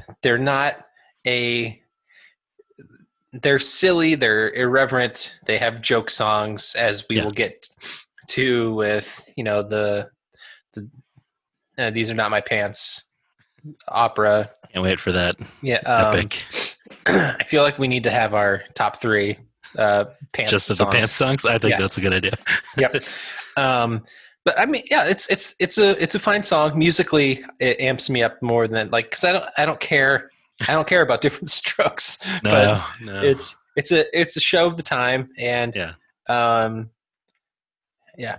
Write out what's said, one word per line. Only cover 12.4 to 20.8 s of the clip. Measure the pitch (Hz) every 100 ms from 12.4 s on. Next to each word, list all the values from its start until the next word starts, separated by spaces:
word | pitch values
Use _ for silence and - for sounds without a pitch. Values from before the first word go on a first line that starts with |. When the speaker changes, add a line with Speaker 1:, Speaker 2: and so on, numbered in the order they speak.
| - 110 104 110 - - - _ _ _ _ _ 151 - -
Speaker 1:
opera. | 110 117 - 107 107 104 - -
Speaker 2:
Can't | 92
wait | 92 92
for | 95
that | 90 87 - - -
Speaker 1:
Yeah, | 135 120
um, | - 117 110 107
Speaker 2:
epic. | 104 - - - - - -
Speaker 1:
<clears throat> | - -
I | - 147 -
feel | - 151
like | 143 139
we | 131
need | 127 117
to |
have | 120 110
our | 107 101 98 - -
top | 107 -
three, | 117 104 101 104 - _ - -
uh, | 107 101 104 - -
pants | - 110
Speaker 2:
Just | 104 -
of |
the | 101